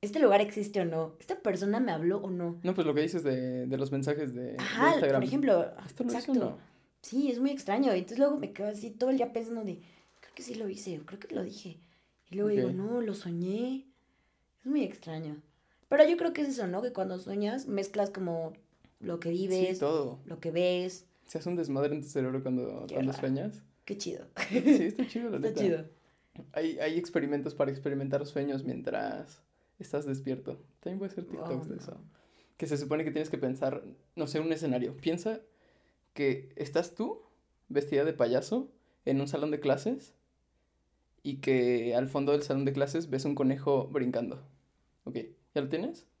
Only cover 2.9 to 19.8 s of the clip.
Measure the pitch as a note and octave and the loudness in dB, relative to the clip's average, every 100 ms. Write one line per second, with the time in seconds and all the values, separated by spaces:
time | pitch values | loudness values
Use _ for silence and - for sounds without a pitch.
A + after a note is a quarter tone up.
2.9 | D3 D#3+ F3 D3 B2+ B2+ B2+ B2+ C3 C3+ | 2 2 0 0 0 0 -2 -2 -2 0
3.9 | C3+ C3+ D3 C#3+ A#2+ B2 G#2+ - A3 C#4 | -2 0 -2 -2 -4 -6 -6 -6 4 4
4.9 | D#4 D#3 C3+ B2+ C#4 C#4 F#3+ - - - | 6 4 4 2 2 4 4 4 -4 -14
5.9 | - A#3+ A#3 B3 B3+ - - - _ _ | -4 -2 -2 0 2 2 -4 -14 _ _
6.9 | _ - B3 C#4+ A#3+ C4+ C#4 - G#3 C4+ | _ -6 0 0 2 0 0 -2 2 4
7.9 | F#3+ F3+ A#3 C#4+ D4 G3+ - G#3 G#3 A3+ | 2 0 4 4 4 -4 -6 -6 -6 -10
8.9 | G#3 B3+ C4+ A#3+ A#3 A3+ A#3 G#3 E3+ - | -2 2 2 2 -2 -4 -6 -6 -8 -12
9.9 | - _ _ - - B3 A3+ G#3+ G3+ - | -20 _ _ -20 -16 -10 -6 -6 -6 -6
10.9 | D#3+ D3+ G3 - D#4+ F#3 - F#3 D#3+ _ | -8 -10 -16 -8 -6 -6 -8 -14 -16 _
11.9 | _ _ _ _ F#3 G#3 G3+ B2 F3+ G3+ | _ _ _ _ -2 2 2 2 0 -2
12.9 | A#3+ A3+ G3 F3+ E3+ F3+ G3+ B3 C4 - | -2 -2 -4 -4 -4 -2 -2 -2 -4 -8
13.9 | _ _ _ _ _ _ _ B3+ D4 G3+ | _ _ _ _ _ _ _ -2 0 0
14.9 | - - D#3+ D#3 D3+ - _ _ _ _ | -4 -10 -8 -6 -10 -14 _ _ _ _
15.9 | C#4+ D4+ E4+ E4+ E4 C#4+ C4 F#3+ F3+ A#3+ | 8 8 8 2 0 -2 -2 -2 -2 -2
16.9 | A#3+ F#3+ F#3 F#3 G3+ G#3 B3 C4+ G3+ G3 | -2 -4 -4 -6 -2 0 -2 -2 -2 -2
17.9 | G#3+ G3 G3 F#3 E3 D#3+ - _ _ _ | 0 -2 0 -2 -2 -4 -10 _ _ _
18.9 | _ - E3+ E3 E3+ F#3+ F#3 F#3 F#3 | _ -6 -4 -2 -2 0 2 2 2